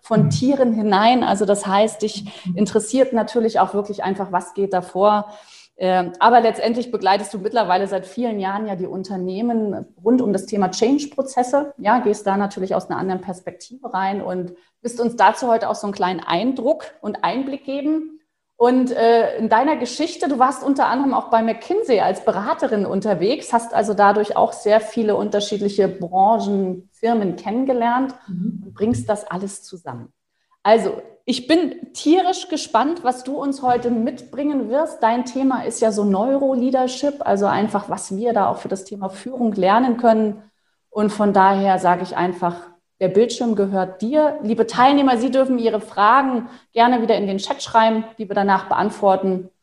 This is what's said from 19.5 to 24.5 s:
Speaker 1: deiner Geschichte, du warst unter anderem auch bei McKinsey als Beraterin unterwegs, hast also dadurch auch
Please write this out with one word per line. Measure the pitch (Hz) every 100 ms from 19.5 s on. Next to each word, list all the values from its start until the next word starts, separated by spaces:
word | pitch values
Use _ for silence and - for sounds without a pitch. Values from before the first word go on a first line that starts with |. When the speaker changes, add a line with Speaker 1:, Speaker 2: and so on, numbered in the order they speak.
Speaker 1:
deiner | 220 269 294
Geschichte, | 240 - 320 339 339
du | 269
warst | 254 269
unter | - 269 240
anderem | 240 277
auch | 220 -
bei | 226
McKinsey | 226 226 - 381 453 220
als | - 196
Beraterin | - 180 214 339 269 214 190
unterwegs, | 196 208 185 180 294 -
hast | 233 233
also | - 214
dadurch | 202 202 208 208
auch | - 226